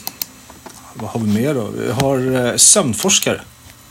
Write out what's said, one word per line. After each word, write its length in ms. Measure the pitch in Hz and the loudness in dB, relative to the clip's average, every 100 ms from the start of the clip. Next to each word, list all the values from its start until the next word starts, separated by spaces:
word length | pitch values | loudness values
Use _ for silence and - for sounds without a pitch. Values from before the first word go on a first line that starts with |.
| - - - - - - - - - | -8 -10 -12 -14 -20 -20 -20 -20 -20
vad 160 | - 110 | -12 -6
har 100 | 117 | -2
vi 80 | 110 | 0
mer 260 | 104 131 | 2 2
då? 140 | 139 104 | 0 -4
Vi 240 | 107 113 | -4 -4
har, 540 | 117 139 135 127 127 123 | 0 2 2 2 0 0
eh, 80 | 101 | 4
sömnforskare, 840 | - 214 151 104 190 - - 101 - - - - - | 4 4 2 0 0 2 0 -2 -6 -20 -20 -20 -16